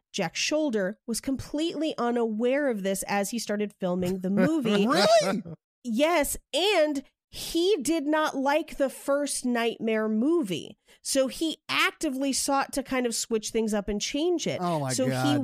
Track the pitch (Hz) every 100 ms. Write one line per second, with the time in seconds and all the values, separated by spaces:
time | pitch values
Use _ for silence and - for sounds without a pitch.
0 | _ - 165 - - 302 302 214 185 214
1 | - 220 - 269 - 294 330 294 311 -
2 | 240 240 226 214 240 277 285 208 196 196
3 | - 202 196 233 - 208 202 - 180 180
4 | 180 190 185 202 294 320 226 202 214 -
5 | - 659 196 - 170 156 _ _ 247 220
6 | 311 339 277 - - 285 392 370 302 277
7 | - _ _ - - 330 359 403 233 330
8 | 285 311 311 277 269 302 320 - 269 -
9 | - 285 285 - 247 240 233 - 220 220
10 | 220 214 277 349 202 160 - - _ -
11 | - 269 262 - 320 - - 269 359 -
12 | 320 262 277 - - 277 - - - 262
13 | 240 226 - 226 - 220 220 208 202 202
14 | - 285 339 339 175 135 175 160 135 247
15 | 254 - 285 294